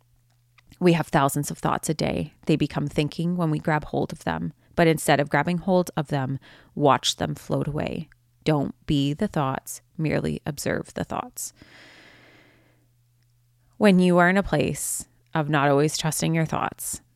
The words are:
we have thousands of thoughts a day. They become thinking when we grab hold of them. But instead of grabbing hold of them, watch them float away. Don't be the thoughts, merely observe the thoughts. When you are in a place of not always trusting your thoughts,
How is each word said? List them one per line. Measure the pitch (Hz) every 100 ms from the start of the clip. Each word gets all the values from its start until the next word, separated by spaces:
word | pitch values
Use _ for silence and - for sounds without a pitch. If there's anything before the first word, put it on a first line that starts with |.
| _ _ _ _ _ _ _ -
we | 180
have | 165 151
thousands | 160 139 147 147
of | 165
thoughts | 156 - -
a |
day. | 156 151 - 156 _ -
They | 151
become | 147 - 143
thinking | - 151 - 170 180
when | 160
we | 151
grab | - 151 -
hold | 139 -
of | 160
them. | - 165 170 - _ -
But | 165
instead | 156 - 139
of | 147
grabbing | 147 165 180
hold | 196 180 175 -
of | 147
them, | 143 131 135 - - _
watch | - 147 123 - -
them | - 147
float | - 139 143
away. | - - - 156 _ _ _
Don't | - 151 139 - -
be | 147 139
the | 147 -
thoughts, | - 135 135 - - _ -
merely | 156 - 156 147 -
observe | 147 - - -
the | -
thoughts. | - - 254 - - _ - - - - - - _ _ _ _ _ _ _ _ _ _ _ _ _ _ _ _
When | 214 180
you | 180 175
are | 175
in | 190
a |
place | 190 151 - 147 - - - _ _
of | 160 147
not | 151 143
always | 139 151 -
trusting | 160 - 165
your | 165 156
thoughts, | - - - - - _